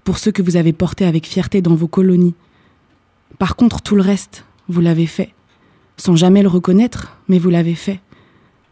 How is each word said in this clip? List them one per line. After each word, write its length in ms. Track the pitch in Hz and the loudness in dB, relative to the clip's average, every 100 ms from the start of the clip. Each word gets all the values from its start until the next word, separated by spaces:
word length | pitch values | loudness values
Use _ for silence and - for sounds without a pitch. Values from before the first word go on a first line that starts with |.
pour 140 | - 175 | -8 -4
ceux 140 | 214 | -4
que 100 | 202 | -2
vous 160 | 180 170 | -2 0
avez 160 | 165 | 0
portés 320 | 160 180 - 185 | 0 -4 -2 -2
avec 200 | 160 - | -2 -4
fierté 360 | 190 - 202 | -6 -2 -2
dans 140 | 175 160 | 0 0
vos 120 | 165 | 0
colonies. 460 | - 185 180 175 170 _ _ _ _ _ _ _ _ _ - | 0 2 2 2 -2 _ _ _ _ _ _ _ _ _ -6
Par 180 | 185 - | -6 0
contre, 260 | 240 - | 0 0
tout 140 | - 202 | -2 0
le 60 | |
reste, 420 | 190 196 - - - _ - | 2 -2 -6 -18 -20 _ -6
vous 140 | 175 | 0
l'avez 240 | 170 165 165 | 0 0 -2
fait. 280 | - - _ _ _ _ _ _ - | -4 -8 _ _ _ _ _ _ -6
Sans 200 | - 165 | 0 2
jamais 260 | 185 202 | 4 4
le 80 | 196 | 4
reconnaître, 640 | 175 180 185 240 - - - - | 2 2 2 0 -4 -16 -12 -2
mais 80 | 180 | 0
vous 120 | 175 | 2
l'avez 240 | 170 170 165 | 0 0 -4
fait. 260 | - 185 - _ _ _ _ _ _ | -8 -10 -14 _ _ _ _ _ _